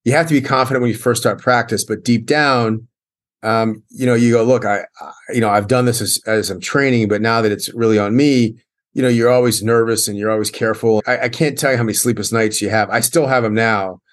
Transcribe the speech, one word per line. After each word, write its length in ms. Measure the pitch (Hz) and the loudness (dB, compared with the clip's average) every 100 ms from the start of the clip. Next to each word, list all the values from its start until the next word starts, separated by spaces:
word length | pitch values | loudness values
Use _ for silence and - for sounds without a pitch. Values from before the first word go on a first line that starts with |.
you 80 | 120 | 0
have 160 | 151 160 | 2 2
to 60 | |
be 80 | 143 | 0
confident 400 | 131 131 127 131 | 0 0 0 0
when 100 | 120 | 0
you 60 | 107 | 0
first 240 | 123 117 | -2 0
start 180 | 117 101 | -2 -2
practice, 460 | 127 120 117 104 - | 0 0 0 -6 -4
but 180 | 107 | -6
deep 220 | - 117 117 | 0 -2 0
down, 600 | 151 143 127 113 110 - _ _ _ _ _ | 0 2 2 0 -2 -8 _ _ _ _ _
um, 380 | 110 113 113 107 _ | -2 0 0 -4 _
you 140 | - 123 | -4 0
know, 80 | |
you 200 | 117 120 | 4 4
go, 100 | 117 | 4
"Look, 220 | 113 123 104 | 4 2 0
I, 140 | 101 - - | -4 -6 -18
I, 120 | 78 - - | -20 -18 -6
you 100 | 117 | -2
know, 100 | 107 | 2
I've 200 | 101 101 | 2 2
done 160 | 127 123 | 2 2
this 160 | 117 | 0
as, 180 | 98 - 110 | -4 -4 -2
as 220 | 110 98 | -2 -2
I'm 100 | 92 | -8
training, 480 | - 143 139 117 104 | -4 0 2 2 0
but 140 | 104 | 0
now 200 | 113 113 | 0 0
that 120 | 110 | 0
it's 200 | 101 - | -2 -8
really 240 | 117 113 107 | -2 2 2
on 200 | 101 120 | 2 2
me," 380 | 147 127 113 - _ _ _ | 2 2 0 -2 _ _ _
you 100 | - | -2
know, 40 | 127 | 0
you're 240 | 117 120 | 2 4
always 320 | 123 123 92 | 4 2 0
nervous 460 | 110 117 117 110 110 | 0 2 2 -2 -4
and 80 | 101 | -4
you're 140 | 107 | -2
always 180 | 110 104 | -2 -4
careful. 520 | - 113 107 117 107 - | -4 -4 -2 0 0 0
I, 100 | 123 | -2
I 100 | 123 | -4
can't 280 | - 151 127 | -2 -2 0
tell 140 | 139 | -2
you 60 | 123 | 0
how 60 | |
many 100 | 113 | 0
sleepless 400 | 104 123 107 101 | -2 -2 -2 -2
nights 260 | 113 110 - | 0 0 -2
you 80 | 101 | -2
have. 200 | 110 101 | -2 0
I 100 | 113 | -2
still 280 | - 170 135 | 0 0 2
have 180 | 127 110 | 0 0
'em 80 | |
now, 480 | 110 113 104 95 92 _ | 0 0 0 -2 -8 _